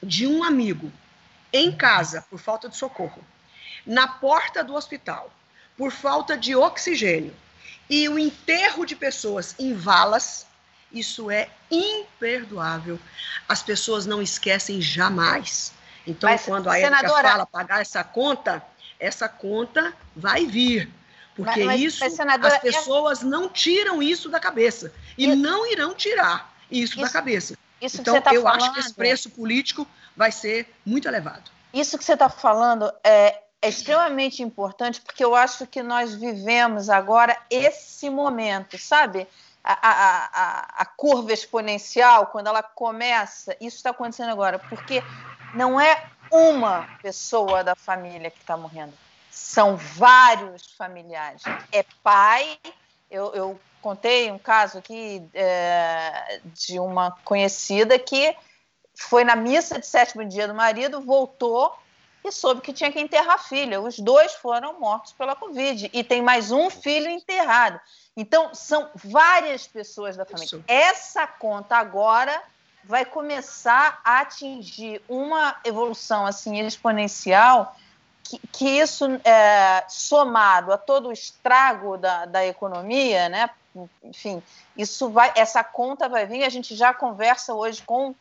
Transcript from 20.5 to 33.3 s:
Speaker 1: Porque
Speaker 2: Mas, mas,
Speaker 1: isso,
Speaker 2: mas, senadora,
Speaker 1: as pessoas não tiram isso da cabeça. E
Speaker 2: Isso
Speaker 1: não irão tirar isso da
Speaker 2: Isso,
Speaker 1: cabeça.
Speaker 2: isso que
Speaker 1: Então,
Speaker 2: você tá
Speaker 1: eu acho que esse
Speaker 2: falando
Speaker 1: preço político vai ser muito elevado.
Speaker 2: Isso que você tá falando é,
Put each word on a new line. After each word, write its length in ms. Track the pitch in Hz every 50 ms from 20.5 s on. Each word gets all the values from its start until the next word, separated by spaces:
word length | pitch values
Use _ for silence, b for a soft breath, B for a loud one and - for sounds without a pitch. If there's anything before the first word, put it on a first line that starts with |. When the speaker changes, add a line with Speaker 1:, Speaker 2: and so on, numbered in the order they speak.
| 196 226 247 247 240 214 165 147 - - b b b b b b b
Speaker 1:
Porque 300 | - 190 220 226 226 202
Speaker 2:
Mas, 20 |
mas, 140 | 254 254 254 277
Speaker 1:
isso, 160 | 320 302 -
Speaker 2:
mas, 140 | 269 262 254
senadora, 400 | 330 302 285 269 254 233 - 285
Speaker 1:
as 80 | 277 -
pessoas 580 | 247 233 311 311 - 269 285 302 302 285 254
não 260 | 240 262 269 320 359
tiram 560 | 370 - - - 311 349 392 415 403 370 320 285
isso 280 | 294 349 339 - 311
da 100 | 285 320
cabeça. 500 | - 185 196 226 226 233 - - - 156 - B B B B B
E 80 | 262
Speaker 2:
Isso 100 | 269 277
Speaker 1:
não 340 | 277 277 294 349 403 453 466
irão 220 | 440 359 294 320 381
tirar 580 | - - 403 440 427 - 180 170 170 - - _ _ _ _
isso 260 | - 247 240 226 -
da 60 | 220 220
Speaker 2:
Isso, 100 | 247 -
Speaker 1:
cabeça. 460 | 320 330 269 233 190 175 - - - _ _ _ _
Speaker 2:
isso 180 | - 254 -
que 60 | - 254
Speaker 1:
Então, 120 | 240 233
Speaker 2:
você 60 | 277 262
tá 120 | 220 226
Speaker 1:
eu 140 | 240 240 220
acho 240 | 233 240 247 254 262
que 60 | 269
esse 100 | 262 262
Speaker 2:
falando 80 | 220
Speaker 1:
preço 340 | - 226 240 262 254 - 233
político 560 | - - 226 220 226 254 277 - - - 294 - b b b b b
vai 160 | - 214 226 214
ser 400 | - - 214 220 226 233 _ _ _ _
muito 240 | 202 220 285 -
elevado. 440 | - - 202 156 151 - - _ - _ _ _ _ -
Speaker 2:
Isso 240 | 254 294 294 - 285
que 60 | -
você 120 | - 330
tá 140 | 269 285 262
falando 600 | - - - 240 214 220 233 240 233 226 208 214 - - _
é, 340 | 214 214 208 202 208